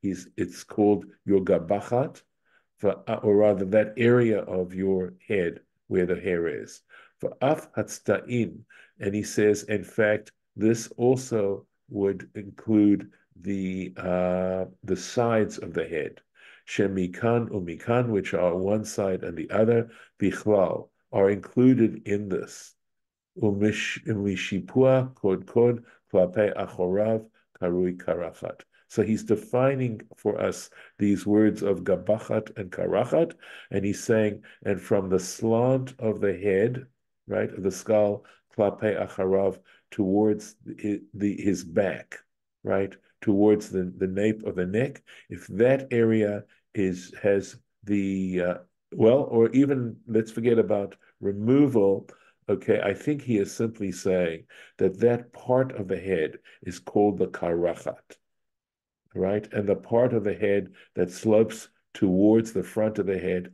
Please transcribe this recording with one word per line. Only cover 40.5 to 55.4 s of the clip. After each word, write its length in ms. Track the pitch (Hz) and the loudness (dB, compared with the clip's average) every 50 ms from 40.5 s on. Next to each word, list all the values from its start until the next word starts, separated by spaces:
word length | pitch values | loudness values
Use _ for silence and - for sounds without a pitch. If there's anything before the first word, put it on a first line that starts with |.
| - _ - | -20 _ -16
the, 380 | - - - - 104 101 - - - - | -16 -12 -8 -6 -4 -4 -6 -8 -12 -8
the, 280 | 95 101 104 92 - | -4 -2 -2 -2 -2
his 220 | 92 101 92 87 - | -2 -2 -2 -2 -4
back, 560 | 82 82 139 101 90 73 - - - - - _ _ _ _ _ _ _ _ - | -4 -2 0 0 0 -2 -6 -12 -16 -20 -20 _ _ _ _ _ _ _ _ -4
right, 320 | 104 98 98 98 95 - - _ _ _ - | -2 -2 -2 -2 -4 -8 -14 _ _ _ -6
towards 480 | - 113 98 98 104 107 104 104 - - | 0 2 4 4 6 6 4 4 0 -4
the, 220 | 95 95 90 90 90 | -4 -4 -4 -4 -4
the 100 | - 95 | -4 -4
nape 360 | 92 92 101 104 110 107 110 - | -4 -2 0 0 0 0 -2 -6
of 100 | 104 92 | -8 -4
the 100 | 90 90 | -4 -4
neck, 360 | 92 101 113 131 139 135 - _ - - - - - | -2 0 -2 -2 -2 -6 -12 _ -20 -20 -20 -18 -18
if 180 | - - - | -18 -16 -14
that 400 | - 92 95 117 127 139 135 135 - | -6 0 2 4 4 4 2 0 -2
area 520 | 120 117 113 113 113 110 107 104 104 101 101 _ _ _ _ _ - | 0 2 4 4 4 2 2 0 -2 -6 -10 _ _ _ _ _ -4
is, 380 | 104 95 92 90 90 - - - - | -2 -2 0 -2 -4 -8 -16 -10 -2
has 360 | - 101 98 98 95 - - - _ _ _ _ - | 0 2 2 0 0 -6 -14 -20 _ _ _ _ -6
the, 580 | 101 104 101 98 98 95 95 95 92 92 90 | -2 -2 0 0 -2 -2 -2 -4 -2 -2 -2
uh, 120 | 87 90 87 90 - _ _ _ _ - - | -2 -2 -2 -4 -8 _ _ _ _ -8 0
well, 300 | - 110 110 123 143 - | 4 4 6 6 4 2
or 260 | - 117 113 113 - | 2 2 2 4 4
even, 480 | - 131 143 139 143 127 120 113 107 - - | 4 4 4 4 2 -2 -2 -6 -8 -10 -6
let's 240 | - 107 110 110 - | -2 0 0 0 -2
forget 280 | - 117 113 120 117 113 | -4 0 2 4 4 4
about 360 | 101 92 107 101 98 95 - _ _ _ _ - | 4 2 2 0 -2 -4 -8 _ _ _ _ -6
removal, 880 | - 101 98 101 107 117 135 143 147 135 113 107 98 98 98 - - - - _ _ _ _ _ _ | -4 -4 -4 0 2 4 4 6 4 4 4 4 4 4 2 0 -2 -10 -20 _ _ _ _ _ _
okay, 320 | - 101 92 - - 107 107 | -4 -4 -2 0 0 0 2
I 120 | - 101 98 | 2 -2 -2
think 300 | - - 147 151 139 - | -2 -2 -4 -4 -4 -2
he 140 | 123 113 | 0 0
is 140 | 101 98 - | 0 0 -2
simply 400 | - - 113 110 113 - 101 95 | -4 -4 -4 -4 -4 -6 -8 -8
saying 520 | 87 - - 98 92 90 87 82 82 82 - _ - - - - _ | -6 -4 -2 0 0 0 0 -2 -4 -8 -12 _ -20 -20 -20 -12 _
that 220 | - - 92 92 98 | -2 -2 0 0 2
that 340 | 113 120 117 117 - - - | 2 2 2 2 -4 -10 -20
part 380 | - | -10